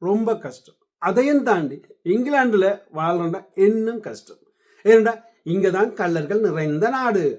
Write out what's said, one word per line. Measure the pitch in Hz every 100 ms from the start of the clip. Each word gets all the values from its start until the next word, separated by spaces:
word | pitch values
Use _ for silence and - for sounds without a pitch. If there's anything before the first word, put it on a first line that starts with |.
ரொம்ப | 175 214 226 220
கஷ்டம். | 139 - _ _ _ _
அதையும் | 175 190 277 285 240
தாண்டி | 190 143 139 - - 170
இங்கிலாந்துல | 214 254 285 247 208 190 202 -
வாழ்றண்டா | 156 165 175 170 190 - -
இன்னும் | 196 226 220 233
கஷ்டம். | - 107 - - _ _ _ _ 202
ஏண்டா | 220 220 226 - _ 160
இங்க | 185 196
தான் | 185 226
கள்ளர்கள் | - 180 165 147 208
நிறைந்த | 208 160 151 151 226
நாடு. | 262 247 202 147